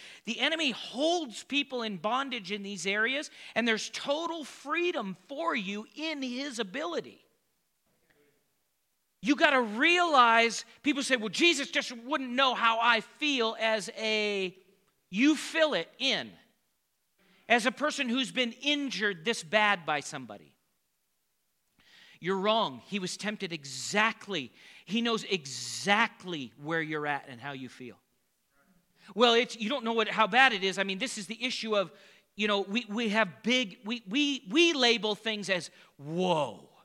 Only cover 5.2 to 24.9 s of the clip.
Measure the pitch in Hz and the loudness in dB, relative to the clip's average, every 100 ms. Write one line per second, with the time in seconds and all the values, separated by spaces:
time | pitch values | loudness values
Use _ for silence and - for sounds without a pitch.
5.2 | - 294 330 277 185 208 - - 320 302 | -10 -6 -2 -2 -2 -6 -8 -8 -8 -6
6.2 | 262 247 285 233 208 226 339 311 131 95 | -6 -6 -6 -6 -6 -6 -6 -6 -8 -14
7.2 | _ _ _ _ _ _ _ _ _ _ | _ _ _ _ _ _ _ _ _ _
8.2 | 143 _ _ _ _ _ _ _ _ _ | _ _ _ _ _ _ _ _ _ _
9.2 | 202 294 320 269 233 214 311 349 349 285 | -2 4 4 4 2 2 4 4 4 6
10.2 | 233 226 233 - - - 277 285 254 254 | 6 6 4 2 -10 -6 -2 -2 0 0
11.2 | 214 - 339 277 277 285 - 240 240 294 | -2 2 4 4 0 -4 -4 -6 -4 -4
12.2 | 262 247 269 202 226 226 233 226 - - | -2 2 2 4 2 4 4 2 0 -4
13.2 | 294 262 226 220 220 220 185 226 220 214 | 0 2 0 0 0 0 -2 -6 -2 0
14.2 | 208 202 185 - _ _ _ _ _ 185 | 0 -2 -4 -8 _ _ _ _ _ 2
15.2 | 285 294 - 320 311 196 165 - 262 196 | 4 4 0 2 2 2 -2 -4 0 0
16.2 | 113 85 _ _ _ _ _ _ _ _ | -2 -12 _ _ _ _ _ _ _ _
17.2 | _ _ - 233 226 - 294 277 254 254 | _ _ 2 2 2 0 0 0 0 0
18.2 | 220 170 240 226 277 294 277 180 208 180 | 0 0 -2 -2 -2 0 -2 -2 -2 -2
19.2 | 165 220 156 214 214 196 156 147 - 147 | -2 -4 0 2 4 2 0 -4 -4 -10
20.2 | 120 101 73 _ _ _ _ _ _ _ | -10 -14 -20 _ _ _ _ _ _ _
21.2 | _ _ _ _ _ _ _ - - - | _ _ _ _ _ _ _ -20 -20 -10
22.2 | 165 190 202 220 180 123 - 202 180 - | -4 0 2 2 0 -4 -8 -6 -6 -6
23.2 | 208 214 190 165 139 131 123 202 220 214 | -6 -6 -8 -10 -10 -10 -2 2 2 0
24.2 | - 180 123 - - - - | -6 -8 -8 -12 -20 -20 -6